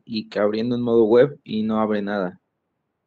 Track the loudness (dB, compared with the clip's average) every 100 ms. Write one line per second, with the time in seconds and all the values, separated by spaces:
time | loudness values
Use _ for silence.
0 | -8 -10 -6 -2 -2 -2 -4 -2 2 4
1 | 6 6 4 0 -8 -6 -2 -2 -2 -2
2 | -4 -4 -6 -8 _ _ _ _ _ _